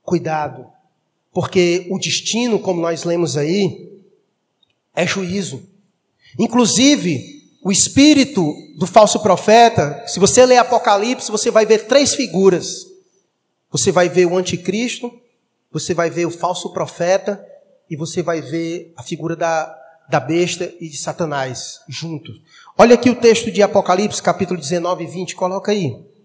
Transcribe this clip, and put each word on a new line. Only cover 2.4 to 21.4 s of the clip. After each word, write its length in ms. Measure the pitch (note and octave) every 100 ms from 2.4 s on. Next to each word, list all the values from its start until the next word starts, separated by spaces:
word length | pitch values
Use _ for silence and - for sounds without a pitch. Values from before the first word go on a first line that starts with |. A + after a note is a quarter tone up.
| B3 G#3
como 240 | F3+ F3
nós 220 | E3 E3
lemos 320 | E3+ E3+ E3 C3+
aí, 680 | D3 G3 F#3 - - - _ _ _ _ _ _ _ _ _ -
é 100 | F3
juízo. 640 | G3 F3+ G3 D#3 B2+ - _ _ _ _ _ _ -
Inclusive, 1200 | A3+ A#3+ A3+ - C4+ C#4+ F3 C3 - - _ _
o 120 | F#3
espírito 800 | F#3+ - - D4 C#4 C4 G3 D3+ - - -
do 100 | F3+
falso 320 | A3+ G#3 A3
profeta, 800 | G#3 F3+ - A3+ A#3 A#3 D3 D3 -
se 100 | -
você 280 | E3+ B3 B3+
ler 120 | B3
Apocalipse, 720 | A#3 A#3+ - G3+ A3+ B3+ -
você 220 | G#3 A#3
vai 140 | G#3 G#3+
ver 220 | G#3+ -
três 280 | C4+ C#4 -
figuras. 720 | B3+ E3+ F#3+ E3+ C#3 - - - _ _ _ _ _ _ _
Você 220 | D3 G3+
vai 160 | E3+ F3+
ver 180 | F3+ F3
o 120 | F#3
anticristo, 760 | F3+ F3 F3+ G#3 A#3+ - A#3+ - _ _ _ _ _
você 240 | D#3 -
vai 160 | E3+ E3+
ver 160 | E3+ E3+
o 60 |
falso 400 | E3+ F3+ F3 -
profeta 760 | F#3 D3+ - F3 F#3+ F#3+ G3 - - _ _ _
e 80 | D3
você 240 | D#3+ F3+
vai 200 | E3+ E3
ver 520 | C3 E3 E3 F3 - -
a 80 |
figura 320 | - D#3 D#3+ E3
da, 420 | E3 E3 - - - _ _
da 120 | D3+
besta 520 | B2 E3 F3 - F3 -
e 80 | D#3+
de 100 | C#3+
Satanás 840 | - D3+ D#3+ C#3+